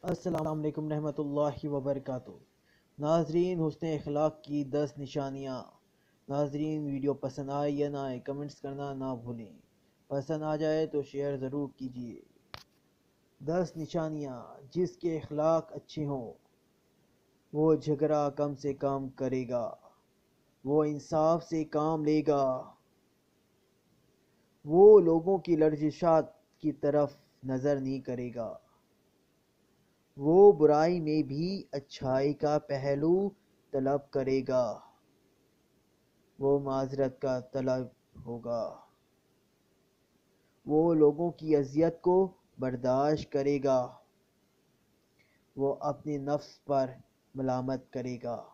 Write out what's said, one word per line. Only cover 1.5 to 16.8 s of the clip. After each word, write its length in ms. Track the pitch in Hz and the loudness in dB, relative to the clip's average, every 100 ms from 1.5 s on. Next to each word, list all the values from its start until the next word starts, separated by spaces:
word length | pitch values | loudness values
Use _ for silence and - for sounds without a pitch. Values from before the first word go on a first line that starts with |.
| 143 151 | -2 -6
व 120 | 143 | -4
बरकातुहू। 580 | 135 139 135 127 - - _ _ _ _ _ - | -2 -4 -4 -10 -10 -20 _ _ _ _ _ -8
नाज़रीन, 600 | 147 165 151 165 180 180 | 0 2 2 0 0 0
हुस्न 280 | 160 156 165 | -2 -2 -6
अखलाक 520 | 151 147 147 156 151 | -4 -4 0 0 -2
की 200 | - 147 135 | -6 -4 -2
दस 240 | 143 147 143 | -2 -2 -6
निशानियाँ। 640 | 135 151 139 135 135 127 - _ _ _ _ _ - | -8 -6 -6 -8 -10 -10 -12 _ _ _ _ _ -6
नाज़रीन, 580 | 139 147 143 156 156 147 | -2 -2 -2 -4 -4 -4
वीडियो 280 | 139 139 135 | -2 -2 -2
पसंद 340 | 135 135 139 | -6 -8 -6
आए 180 | 139 147 | -2 -2
या 160 | 143 143 | 0 -2
ना 160 | 143 | -2
आए, 140 | 139 123 | -6 -8
कमेंट्स 400 | - 139 147 - | -8 -8 -10 -10
करना 320 | 143 139 143 | -12 -10 -8
ना 200 | 135 131 123 | -6 -6 -6
भूलें। 340 | 120 117 104 - _ _ _ _ _ | -8 -12 -12 -20 _ _ _ _ _
पसंद 320 | 139 135 156 | -6 -4 -4
आ 140 | 156 151 | -2 -2
जाए 300 | 156 156 156 | 0 0 0
तो 160 | 151 | -4
शेयर 320 | 135 139 143 139 | -4 -4 -4 -4
ज़रूर 320 | 131 143 139 - | -4 -4 -6 -8
कीजिए। 440 | 131 123 120 101 - _ _ - - _ _ _ _ _ _ _ | -12 -10 -12 -14 -20 _ _ -20 -20 _ _ _ _ _ _ _
दस 320 | 143 170 175 165 | -6 -4 -4 -8
निशानियाँ। 640 | 151 170 160 151 143 123 104 - 135 | -8 -6 -6 -6 -10 -12 -16 -20 -10
जिसके 440 | 165 175 - 175 160 | -4 -4 -2 -6 -4
अखलाक 540 | - 147 156 165 156 | -6 0 2 2 -2
अच्छे 320 | 147 _ - | -16 _ -8
हों, 220 | 147 135 113 - _ _ _ _ | -4 -6 -8 -16 _ _ _ _